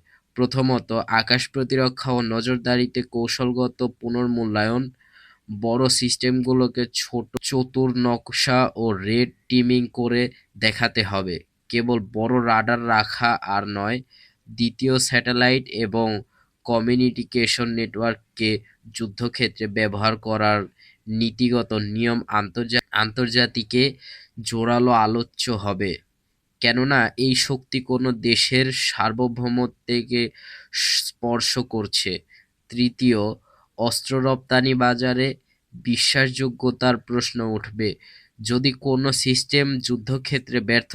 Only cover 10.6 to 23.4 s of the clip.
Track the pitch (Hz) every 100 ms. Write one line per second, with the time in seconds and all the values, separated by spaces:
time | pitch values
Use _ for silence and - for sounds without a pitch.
10.6 | 110 110 117 113 98 98 92 82 - _
11.6 | - 120 117 120 95 107 117 127 117 113
12.6 | 110 120 117 110 107 - 120 113 95 98
13.6 | 101 101 104 127 127 _ _ _ - 110
14.6 | 117 - 131 131 - 123 123 123 123 131
15.6 | 127 104 110 113 110 104 - _ _ _
16.6 | - 117 117 123 127 120 113 123 113 -
17.6 | 117 113 110 104 117 110 _ - 110 107
18.6 | - _ 110 110 113 101 120 - 113 -
19.6 | 107 101 107 101 110 110 110 110 107 104
20.6 | 95 _ _ _ 107 110 113 110 123 120
21.6 | 113 107 104 107 120 113 - 107 101 117
22.6 | 117 120 - 98 110 107 123 123